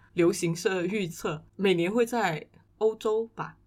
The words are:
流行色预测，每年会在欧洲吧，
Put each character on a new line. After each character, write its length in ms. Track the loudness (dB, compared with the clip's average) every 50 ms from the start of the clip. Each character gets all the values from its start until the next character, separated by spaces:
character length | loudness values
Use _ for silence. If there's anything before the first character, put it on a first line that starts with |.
| _ _ 0
流 180 | 2 4 4
行 240 | 4 2 -2 -2 -2
色 300 | 0 -2 -2 0 0 -2
预 200 | -2 -2 -2 -4
测， 400 | -4 -6 -6 -6 -6 -6 -6 -10 _ _
每 180 | 0 2 2 2
年 180 | 4 2 0
会 140 | 2 2 0
在 420 | 2 0 0 0 0 -2 -4 -8 _ _ -20 _ _ _ 0
欧 180 | 0 0 0
洲 320 | 0 -2 0 0 0 -2 -4 -6
吧， 220 | -10 -10 -10 -10 _ _